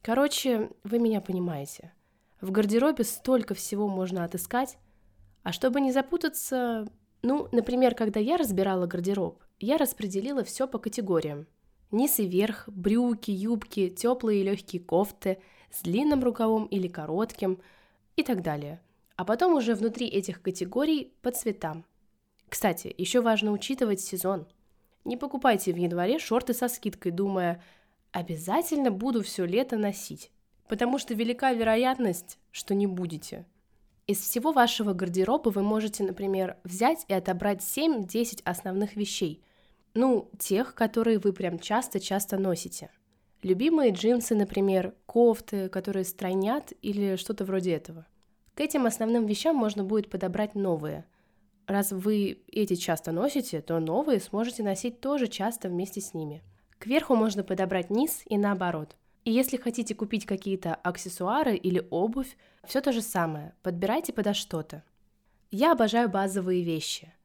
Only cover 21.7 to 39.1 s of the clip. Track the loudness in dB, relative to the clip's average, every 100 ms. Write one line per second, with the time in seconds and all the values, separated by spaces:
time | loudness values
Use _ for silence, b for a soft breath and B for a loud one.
21.7 | -8 -12 _ _ _ _ _ _ -2 0
22.7 | 0 -8 -6 0 2 4 2 2 -2 -2
23.7 | -2 0 0 -4 -4 -2 -2 -6 _ _
24.7 | _ _ _ -8 -6 -4 2 4 4 2
25.7 | 0 0 0 0 0 2 0 0 -2 -2
26.7 | -2 -6 -4 -6 -2 0 0 0 -2 b
27.7 | b b b _ -8 -6 -8 -2 0 0
28.7 | 0 0 0 0 0 -2 -4 0 0 0
29.7 | 0 -2 -4 -10 -14 -16 _ _ _ _
30.7 | -2 0 0 -2 -2 -2 0 0 2 2
31.7 | 4 2 2 0 -2 -8 -20 _ -14 -2
32.7 | 0 2 0 -4 -6 -10 -14 -16 _ _
33.7 | _ _ _ -4 -2 -2 -2 2 4 4
34.7 | 4 -2 0 0 2 2 2 2 2 2
35.7 | 2 -2 -2 -4 -2 -2 0 -2 -4 -10
36.7 | 0 2 2 0 -2 0 0 0 -2 -4
37.7 | 0 2 2 0 -2 -2 -2 -6 -4 -4
38.7 | -2 -2 -2 -4